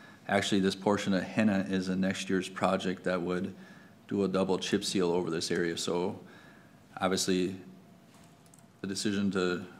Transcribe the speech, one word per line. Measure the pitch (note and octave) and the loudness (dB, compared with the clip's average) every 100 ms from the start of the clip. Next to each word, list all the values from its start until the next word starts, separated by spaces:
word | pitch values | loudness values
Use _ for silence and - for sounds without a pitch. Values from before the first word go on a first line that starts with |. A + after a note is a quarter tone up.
| - - - | -20 -14 -2
Actually, | G2+ G2 G2+ | 0 2 2
this | F#2+ | 2
portion | F#2+ - G2+ - | 2 2 2 2
of | F#2+ | 0
Henna | F2 - A2 G2 F#2 | 0 2 2 2 0
is | F#2+ F#2 | -2 0
a | F#2 | 0
next | F#2+ G2 - | 0 -2 -2
year's | F#2+ F2+ | -2 -2
project | - F#2+ F#2+ F#2+ F2+ | 0 2 2 0 -4
that | F2+ F2+ | -2 -2
would | F2 F2+ F#2+ - - - - - - | 0 -2 -4 -8 -18 -20 -20 -18 -4
do | G2+ | 0
a | F#2+ | 2
double | F#2+ G#2+ F#2 | 2 2 0
chip | - G2+ | 2 0
seal | - G2+ F2 | 2 2 2
over | F2 E2+ | 2 0
this | D#2+ - | -2 0
area. | F2 F2 E2 | 0 0 -2
So | - E2+ F#2 - - - - - - - - - | -2 0 -2 -4 -12 -20 -20 -20 -20 -20 -18 -4
obviously, | F#2 F#2 - F#2 F2+ F#2+ - - - - - - - - - - - - | 0 0 2 2 0 -4 -12 -20 -20 -20 -20 -20 -20 -20 -20 -20 -20 -12
the | F#2+ | -8
decision | F#2+ A2 G2+ G2+ | -4 0 0 2
to | F#2 F2+ F2+ F#2+ - | 2 2 0 -6 -12